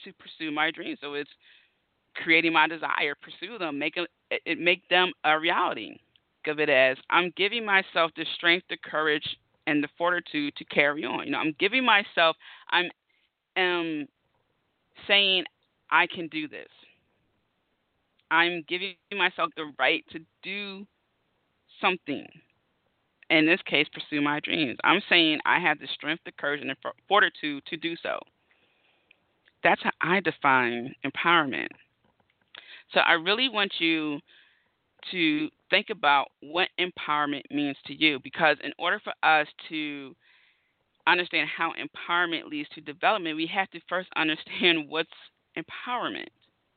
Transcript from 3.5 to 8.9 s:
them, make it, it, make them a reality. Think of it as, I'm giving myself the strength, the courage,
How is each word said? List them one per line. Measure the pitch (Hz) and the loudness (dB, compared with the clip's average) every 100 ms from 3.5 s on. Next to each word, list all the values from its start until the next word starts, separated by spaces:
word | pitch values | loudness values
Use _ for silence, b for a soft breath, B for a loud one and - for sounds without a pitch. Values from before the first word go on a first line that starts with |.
| 233 | -8
them, | 170 143 | -6 -4
make | 151 175 | -6 -4
it, | 170 - _ | -8 -10 _
it, | 120 - 156 | -6 -4 -2
make | 170 185 _ | 0 0 _
them | 180 180 - | 2 2 0
a | 151 156 | 0 2
reality. | 165 190 170 117 90 - _ _ _ _ | 2 0 -2 -4 -10 -16 _ _ _ _
Think | - | -6
of | 151 | -2
it | 151 | 2
as, | 131 131 131 - | 6 4 2 0
I'm | 170 175 160 | 2 2 0
giving | 196 233 | -2 -2
myself | 214 196 185 185 165 156 | 0 0 2 0 0 -2
the | 156 - | -10 -2
strength, | 170 175 - | 2 2 0
the | 165 | -12
courage, | - | -6